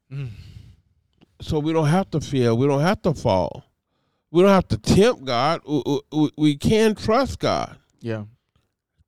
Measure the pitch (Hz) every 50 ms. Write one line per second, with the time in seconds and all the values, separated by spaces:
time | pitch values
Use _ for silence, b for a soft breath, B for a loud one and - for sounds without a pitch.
0 | _ _ 131 139 139 127 101 B B B B B B B B B _ _ _ _
1 | _ _ _ _ _ _ _ - - - 170 151 143 156 165 165 156 143 160 185
2 | 196 - - 156 - - 143 135 123 117 113 113 131 143 139 139 147 175 214 220
3 | - 190 139 110 - 123 98 92 87 60 - - - _ _ _ _ _ _ _
4 | _ _ _ _ _ _ - 165 185 202 196 190 - - - - - - - 180
5 | 196 240 247 - 135 135 123 117 127 151 170 156 - - 151 143 - - 143 127
6 | - _ - 151 151 143 - - 151 151 143 143 - 220 220 214 220 220 214 -
7 | - - 220 247 277 - - - - - 95 71 57 - - - _ _ _ _
8 | - 117 113 110 104 107 120 _ _ _ _ _ _ _ _ _ _ _ _ _
9 | _